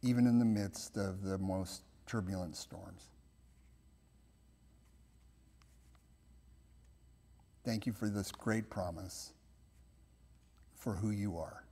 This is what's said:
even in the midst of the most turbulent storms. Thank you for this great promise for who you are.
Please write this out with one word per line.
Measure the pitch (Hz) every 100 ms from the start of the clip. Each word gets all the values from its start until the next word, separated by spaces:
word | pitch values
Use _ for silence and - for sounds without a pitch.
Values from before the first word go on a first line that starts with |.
even | 127 120 123
in | 120
the |
midst | 117 104 101 - - -
of | 98 92
the | 98 95
most | 95 95 92 - - - -
turbulent | 113 92 95 85 73
storms. | - - - 92 - - - - - - - - - - - - - - - - - - - - - - - - - - - - - - - - - - - - - - - - - - - - - -
Thank | - 110 110
you |
for | 104 107
this | 104 95
great | - - 110 107
promise | - 90 85 90 - - - - - - - - - - - - - - - -
for | - 120
who | 92 107
you | 101 101 85
are. | 76 - -